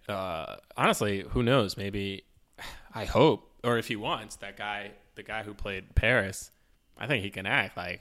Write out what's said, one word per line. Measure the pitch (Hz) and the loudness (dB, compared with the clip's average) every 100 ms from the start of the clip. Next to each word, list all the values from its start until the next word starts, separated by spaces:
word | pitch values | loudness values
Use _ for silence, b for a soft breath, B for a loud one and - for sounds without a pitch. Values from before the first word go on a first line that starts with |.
| - | -6
I, | |
uh, | 98 92 80 76 50 - - | -4 -2 -4 -6 -10 -10 0
honestly, | 175 202 104 98 90 | 2 2 2 0 -2
who | 127 | 2
knows? | 117 135 98 - | 4 4 4 -2
Maybe, | 98 101 98 98 - _ _ - B B B | -4 -4 -4 -6 -14 _ _ -16 B B B
I | 113 | -8
hope, | 104 113 147 104 - _ | 0 6 6 4 -4 _
or | 123 117 | 0 0
if | - | 0
he | 107 | -4
wants, | 123 139 107 - | -4 -4 -6 -14
that | 98 98 | -14 -8
guy, | 104 104 101 - _ - | -6 -6 -8 -16 _ -16
the | |
guy | 104 110 | -8 -8
who | 107 | -8
played | 104 104 95 - | -8 -6 -6 -2
Paris, | - 110 123 98 - - _ _ _ _ - | 4 6 6 4 -4 -12 _ _ _ _ -8
I | 110 | -2
think | 131 | 0
he | 98 | -2
can | 95 95 | -4 0
act. | 135 95 - | 2 0 -4
Like, | 90 90 | -6 -8